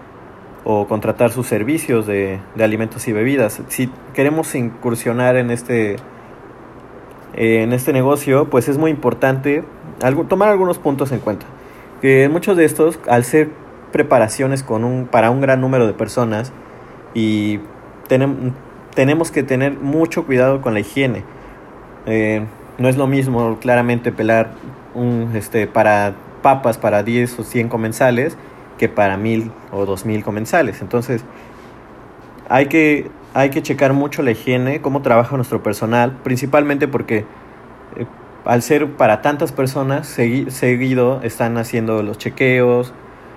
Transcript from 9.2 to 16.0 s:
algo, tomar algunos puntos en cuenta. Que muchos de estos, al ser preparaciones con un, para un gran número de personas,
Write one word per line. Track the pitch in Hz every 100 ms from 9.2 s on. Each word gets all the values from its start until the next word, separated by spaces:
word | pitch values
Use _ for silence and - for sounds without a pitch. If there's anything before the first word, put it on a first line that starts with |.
| 135 131 143 143 - - - -
algo, | 127 139
tomar | 160 185 208
algunos | 202 185 175
puntos | 156 139 135
en | 120
cuenta. | 107 101 - - - - - -
Que | 135 135 139
muchos | 165 196 185
de |
estos, | 160 - 160 165 -
al | 120
ser | 120 156 156 - - - -
preparaciones | 151 147 131 110 - 135 135
con | 135 110
un, | 120 127 123
para | 123 110
un | 131
gran | 135 131
número | 131 131 113
de |
personas, | 98